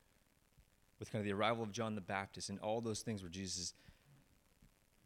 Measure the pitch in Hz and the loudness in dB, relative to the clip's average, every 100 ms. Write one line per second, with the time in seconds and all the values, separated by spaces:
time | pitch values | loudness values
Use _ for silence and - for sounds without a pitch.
0 | _ - _ _ _ - - _ - - | _ -20 _ _ _ -20 -20 _ -20 -12
1 | 107 113 104 98 107 117 110 101 110 107 | -4 0 2 4 4 4 0 0 0 0
2 | 90 98 98 92 - 98 107 117 117 104 | 0 -2 -2 -6 -6 -2 2 2 2 0
3 | - 104 90 92 95 87 87 - - - | 0 -2 -4 -4 -2 -2 -4 -6 -14 -20
4 | - - - - - - - - _ - | -20 -20 -20 -20 -20 -20 -20 -20 _ -14